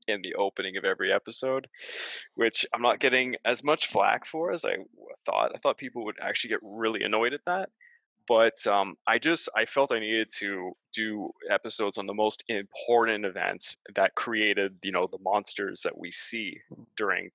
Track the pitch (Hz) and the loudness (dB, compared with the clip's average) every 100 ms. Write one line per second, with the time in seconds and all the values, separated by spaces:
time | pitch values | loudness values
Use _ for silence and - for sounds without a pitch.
0 | - 104 92 82 98 - 98 95 95 95 | -4 -4 -4 -2 -2 -2 -6 -2 -2 0
1 | 95 98 - - 131 135 - - - - | 2 0 0 -4 -2 -2 -6 -14 -14 -10
2 | - - - - 113 - - 120 120 117 | -10 -10 -10 0 2 2 -2 2 2 4
3 | 135 127 127 123 - 123 143 156 - 104 | 4 2 0 -2 0 0 2 0 2 4
4 | 101 117 - 160 170 175 - - - _ | 4 2 -2 -6 -4 -2 -2 -4 -6 _
5 | - - - - 58 - 143 - 131 123 | -18 -10 -2 2 0 0 -2 -2 -4 -8
6 | 107 - - 104 113 107 104 110 113 110 | -8 -6 -4 -4 -2 -4 -6 -4 0 2
7 | 104 107 120 147 - 180 190 _ - _ | 2 2 2 0 -2 -2 -4 _ -20 _
8 | _ _ - 113 113 - 113 101 98 - | _ _ 4 6 6 4 2 2 2 -2
9 | - 117 147 165 - 110 113 - 139 117 | 2 2 2 0 0 0 2 2 2 2
10 | 107 110 107 - 101 95 92 - _ - | 0 0 0 -4 -6 -6 -8 -12 _ -6
11 | 110 107 90 - - 101 110 - 104 101 | -4 -4 -8 -8 -2 -2 0 -2 -2 -2
12 | 98 104 107 - - 107 101 - - 120 | -4 0 0 0 -4 -6 -6 -6 2 4
13 | 113 107 101 90 90 95 - - - 98 | 4 2 -2 -2 -4 -2 -4 -6 -4 0
14 | 98 - - 113 107 101 98 92 95 90 | 2 0 -2 2 2 2 0 -2 -4 0
15 | 90 92 95 104 101 - 98 98 87 - | -2 -2 -2 -2 -2 -6 -6 -4 -6 -6
16 | 87 - - 117 101 - - - 113 - | -6 -2 -2 -4 -6 -10 -16 -20 -14 -4
17 | 104 92 92 | -2 -2 -4